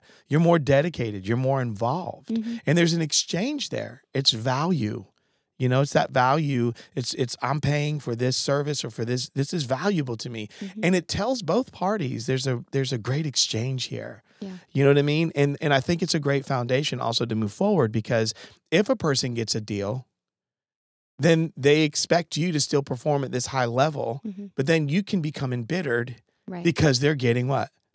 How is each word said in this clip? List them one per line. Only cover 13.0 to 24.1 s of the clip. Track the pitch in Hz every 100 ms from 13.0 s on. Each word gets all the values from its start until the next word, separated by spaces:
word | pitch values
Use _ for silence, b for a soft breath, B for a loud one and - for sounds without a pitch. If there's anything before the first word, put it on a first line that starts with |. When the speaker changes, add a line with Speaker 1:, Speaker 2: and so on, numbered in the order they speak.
| 104 143 151
Speaker 1:
exchange | - - 110 127 127
here. | - 110 113 113 B B
Speaker 2:
Yeah. | 196 185 B
Speaker 1:
You | 135
know | 139
what | 143
I |
mean? | 147 156 165
And, | 143 143 139
and | 151
I | 135
think | 147 175
it's | 175
a | 160
great | 139 139
foundation | - 131 120 127 151 123
also | 117 113
to | 117
move | 113 104
forward | - 202 190 113
because | 110 - 117 110 B B B _
if | 165 214
a |
person | 247 160 135 131
gets | 117 113
a | 113
deal, | 107 104 98 127 - _ _ _ _ _ _ _ _ _ _ -
then | 160 165 165
they | - 139 151
expect | 151 - - 170 - 147
you | 180
to | 151
still | - 147
perform | 139 123 156 143
at | 127
this | 127 -
high | 131
level, | 120 120 151 147 117